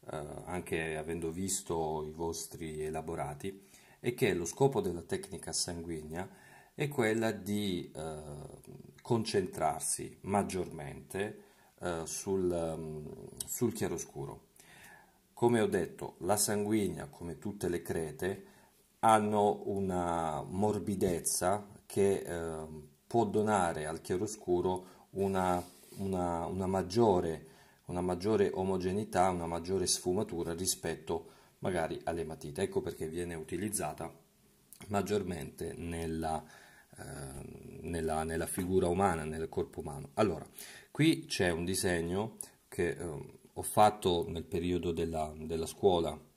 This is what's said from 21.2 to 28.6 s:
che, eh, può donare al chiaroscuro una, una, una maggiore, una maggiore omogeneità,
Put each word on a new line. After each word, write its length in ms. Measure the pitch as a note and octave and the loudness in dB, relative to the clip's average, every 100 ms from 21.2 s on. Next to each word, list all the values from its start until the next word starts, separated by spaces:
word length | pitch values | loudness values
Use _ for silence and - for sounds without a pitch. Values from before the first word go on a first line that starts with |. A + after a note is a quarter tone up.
| - - F2+ G2+ - - _ | 0 0 2 2 -2 -18 _
che, 320 | - G2 G2 | 2 4 4
eh, 500 | - E2+ E2 D#2 D#2+ D#2 D2 _ _ | 0 -4 -4 -6 -8 -12 -16 _ _
può 160 | A#2 | 2
donare 640 | G#2+ G#2+ G#2+ G#2 F2 D#2 D2+ | 4 4 4 4 4 0 -4
al 160 | E2 | -6
chiaroscuro 1040 | - F2+ G#2+ - - F2+ F#2 F2+ - - - | -2 -2 -2 -6 0 2 4 0 -6 -20 -12
una, 540 | F#2+ G2 F#2+ F#2 F2+ F2 - - - | -2 0 2 4 2 0 -14 -20 -8
una, 460 | G2 F#2 F2 E2+ E2 | -4 0 0 0 -2
una 220 | F#2 F#2 | -2 0
maggiore, 760 | F#2+ F2 G#2+ A#2 F2+ E2+ D#2+ - - - _ - | 0 2 6 8 6 4 -4 -8 -20 -20 _ -8
una 160 | F2+ | -4
maggiore 500 | F3+ F3+ F#3+ G3+ G3+ | -2 0 2 4 4
omogeneità, 760 | - | 4